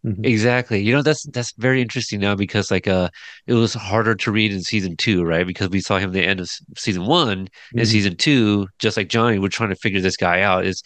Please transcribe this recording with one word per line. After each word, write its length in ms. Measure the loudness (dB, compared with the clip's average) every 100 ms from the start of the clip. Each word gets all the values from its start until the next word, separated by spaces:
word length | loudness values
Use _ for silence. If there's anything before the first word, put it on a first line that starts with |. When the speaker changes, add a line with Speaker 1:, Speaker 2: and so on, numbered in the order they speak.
Speaker 1:
Mm-hmm. 180 | -6 -2
Speaker 2:
Exactly. 560 | 0 2 4 2 0 0
You 100 | 2
know, 80 | 2
that's, 220 | 2 -2 -4
that's 240 | -8 -8 -2
very 240 | 0 2
interesting 380 | 0 -4 -4 0
now 160 | 0
because, 340 | 0 0 -2 0
like, 180 | -2 0
uh, 220 | 0 0 -6 -20 -18 0
it 60 |
was 200 | 2 2
harder 400 | -2 -2 0 2
to 180 | 0 0
read 200 | 0 0
in 80 | -2
season 340 | -4 -4 -4 -4
two, 260 | 0 0
right? 240 | 2 0 -2
Because 220 | -2 -2
we 100 | -2
saw 180 | 0 -2
him 120 | 0
at 40 |
the 100 | 0
end 180 | 0 0
of 20 |
s-, 180 | -6 -12 -16 -8
season 280 | -4 -2 2
one, 220 | 2 2 -2
and 100 | -6 -16 -8
Speaker 1:
Mm-hmm. 100 | -2
Speaker 2:
season 300 | 2 2 0 0
two, 500 | 2 4 4 2 -2 _
just 200 | -2 -2
like 100 | -2
Johnny, 300 | 2 2 2
we're 80 | 0
trying 220 | -2 -4
to 40 | -2
figure 240 | -2 0
this 160 | 0 0
guy 240 | 0 2
out. 220 | 2 2
Is, 200 | 0 -4